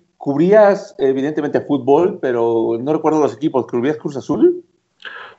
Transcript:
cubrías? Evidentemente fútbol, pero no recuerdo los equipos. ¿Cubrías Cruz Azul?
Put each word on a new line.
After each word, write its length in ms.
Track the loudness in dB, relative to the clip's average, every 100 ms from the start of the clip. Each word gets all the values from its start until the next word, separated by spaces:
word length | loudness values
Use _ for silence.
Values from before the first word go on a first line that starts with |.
| _ _
cubrías? 800 | -4 0 4 6 6 2 -4 -2
Evidentemente 640 | -2 0 -2 -4 -2 -4
fútbol, 560 | -2 -2 2 2 2 -2
pero 580 | -4 0 0 0 0 -2
no 120 | -2
recuerdo 280 | -2 0 0
los 140 | 0 -2
equipos. 320 | -2 -2 -2
¿Cubrías 300 | -2 -2 -4
Cruz 200 | -8 -10
Azul? 480 | -6 2 2 0 -10 _ _ _ -20 -20 -20